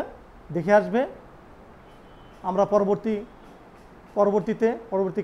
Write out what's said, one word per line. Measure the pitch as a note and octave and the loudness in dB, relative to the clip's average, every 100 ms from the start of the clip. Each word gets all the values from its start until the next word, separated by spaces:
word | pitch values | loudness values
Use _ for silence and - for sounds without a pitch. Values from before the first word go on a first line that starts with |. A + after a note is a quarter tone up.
| - - - - - | -2 -10 -20 -20 -10
দেখে | D#3+ E3 G#3 | -6 2 2
আসবে। | F3+ A3+ E4+ - - - - - - - - - - - - - F3+ | 4 -2 -2 -8 -20 -20 -20 -20 -20 -20 -20 -20 -20 -20 -20 -12 -4
আমরা | F#3 G3 | 0 2
পরবর্তী, | G#3 G3 G3+ A3+ G#3 A#3 - - - - - - - - G3+ | 4 2 0 -2 -4 -6 -18 -20 -20 -20 -20 -20 -20 -6 0
পরবর্তীতে, | G3+ G#3 A3 F#3 A3+ B3 - | 2 2 0 0 0 -2 -4
পরবর্তী | G3 F#3+ G3+ | -4 -2 -4